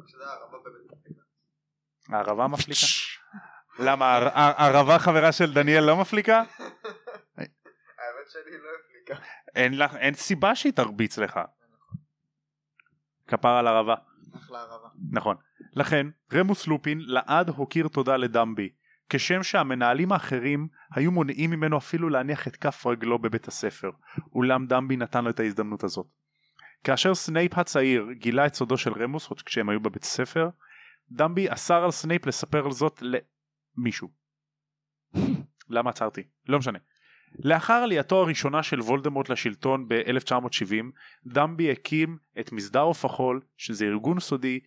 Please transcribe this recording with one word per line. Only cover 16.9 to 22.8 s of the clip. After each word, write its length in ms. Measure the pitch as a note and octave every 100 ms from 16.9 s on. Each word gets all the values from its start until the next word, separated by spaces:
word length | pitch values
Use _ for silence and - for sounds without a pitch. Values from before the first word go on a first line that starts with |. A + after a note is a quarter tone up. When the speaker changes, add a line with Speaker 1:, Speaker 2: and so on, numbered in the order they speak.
| D#3
Speaker 2:
לעד 480 | D3+ B2+ - D#3 F3
הוקיר 400 | C#3 C#3 D#3+ D#3
תודה 280 | C#3+ C3 C3
לדמבי, 520 | B2 A#2 A2+ G#2+ G2 _ _ _ -
כשם 340 | C3+ - F#3
שהמנהלים 680 | F#3 G3 C#3 B2+ A#2+ C3 F#3
האחרים 560 | F#3+ - B2+ C3 D3 D#3 _ -
היו 160 | - D#3
מונעים 380 | F3 C#3 C#3 E3
ממנו 280 | E3 D#3 D3+
אפילו 300 | - E3 E3
להניח 400 | C3+ C3+ D3 C3
את 80 | -
כף 300 | - -